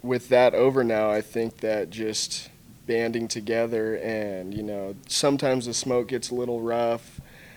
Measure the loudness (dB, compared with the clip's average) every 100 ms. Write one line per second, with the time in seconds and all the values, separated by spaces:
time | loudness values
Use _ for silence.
0 | -2 -2 4 6 8 6 4 4 2 2
1 | 2 2 -2 -4 -4 -2 -2 -2 -2 -4
2 | -4 -4 -6 -8 -12 -20 -20 -18 -2 0
3 | 0 -2 -4 -6 -2 0 0 0 0 -2
4 | -4 -4 -4 -6 -8 -8 -6 -6 -8 -10
5 | -6 0 2 2 2 0 -2 -6 0 0
6 | 0 -4 -4 -4 -2 -2 -2 0 0 0
7 | -4 -18 -18 -20 -20